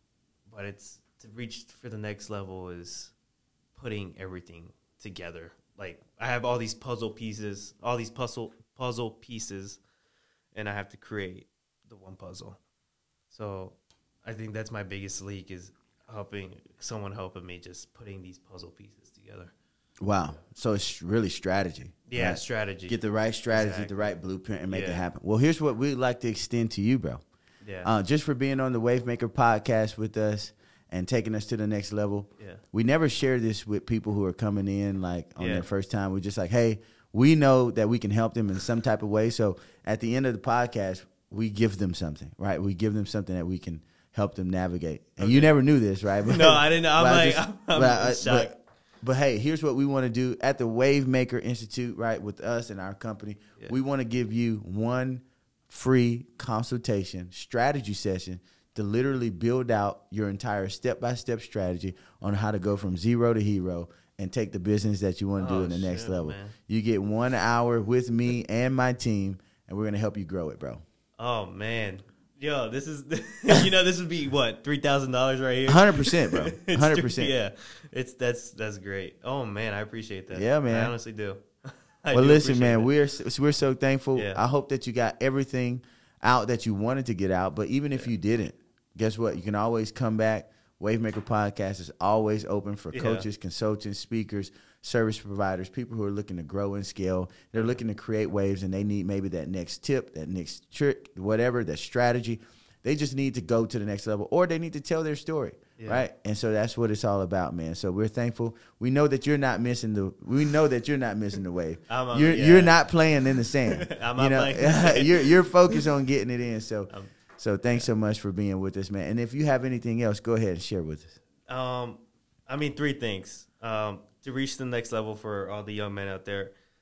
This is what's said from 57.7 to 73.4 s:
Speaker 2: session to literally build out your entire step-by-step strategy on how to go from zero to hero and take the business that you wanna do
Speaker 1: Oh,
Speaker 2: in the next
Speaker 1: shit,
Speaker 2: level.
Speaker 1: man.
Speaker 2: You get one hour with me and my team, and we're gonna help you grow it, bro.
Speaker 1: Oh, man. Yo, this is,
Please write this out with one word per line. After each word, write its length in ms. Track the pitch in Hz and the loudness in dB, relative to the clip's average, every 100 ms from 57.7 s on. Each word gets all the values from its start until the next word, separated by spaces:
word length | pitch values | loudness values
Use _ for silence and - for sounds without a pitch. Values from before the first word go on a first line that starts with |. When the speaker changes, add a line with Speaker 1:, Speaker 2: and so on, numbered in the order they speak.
| 143 101 | 0 -4
Speaker 2:
session 460 | 101 104 92 92 90 - _ _ | -4 -4 -4 -6 -12 -16 _ _
to 80 | - | -6
literally 480 | 101 113 135 131 117 | -2 0 0 0 -2
build 400 | 87 117 127 120 | 0 0 0 2
out 320 | 107 101 - _ | 2 0 -4 _
your 180 | 104 101 | -4 -4
entire 400 | 98 117 104 95 | -4 -4 -4 -4
step-by-step 720 | - 123 - 120 123 - 113 | -4 -4 -2 -4 -4 -4 -6
strategy 540 | - 104 90 87 95 - - _ | -4 -4 -2 -2 -6 -8 -18 _
on 120 | 101 | -4
how 160 | 101 107 | -2 0
to 80 | 104 | 0
go 180 | 101 98 | 0 -2
from 200 | 98 90 | -2 -2
zero 360 | 107 120 117 | 0 4 4
to 60 | 110 | 2
hero 480 | 104 98 90 85 85 _ _ - | 2 0 -2 -6 -8 _ _ -10
and 140 | 92 | -6
take 200 | 120 104 | -4 -4
the 80 | 98 | -4
business 400 | 98 104 107 95 | 0 0 0 0
that 200 | 101 90 | -2 -2
you 80 | 98 | -2
wanna 200 | 98 90 | -2 -2
do 60 | |
Speaker 1:
Oh, 80 | 95 | -2
Speaker 2:
in 80 | 87 | -2
the 80 | 87 | -2
next 240 | 92 87 | -4 -4
Speaker 1:
shit, 80 | 90 | -4
Speaker 2:
level. 180 | 90 78 | -4 -4
Speaker 1:
man. 180 | 98 104 - - | -8 -14 -18 -4
Speaker 2:
You 160 | 110 | -2
get 200 | 110 104 | 0 0
one 320 | 104 110 123 | 0 -2 0
hour 460 | 117 113 117 120 117 | 0 2 2 2 2
with 300 | 104 123 123 | 2 0 2
me 340 | 117 120 120 - | 0 0 -2 -2
and 260 | 113 127 131 | -2 0 2
my 160 | 127 | 0
team, 460 | 123 117 104 98 95 _ _ - | 0 -2 0 -2 -6 _ _ -12
and 80 | 98 | -6
we're 60 | 107 | -4
gonna 120 | 101 | -2
help 180 | 107 104 | -2 -4
you 60 | |
grow 260 | 85 92 78 | -6 -6 -6
it, 80 | - | -8
bro. 220 | 69 69 - _ _ - | -12 -12 -18 _ _ -8
Speaker 1:
Oh, 280 | 120 113 92 | -4 -4 -6
man. 540 | 92 110 113 101 95 - _ _ _ | -8 -6 -4 -6 -8 -18 _ _ _
Yo, 320 | 147 139 113 | -6 -4 -4
this 160 | 127 156 | -6 -8
is, 180 | 147 135 - - - | -12 -6 -8 -8 -2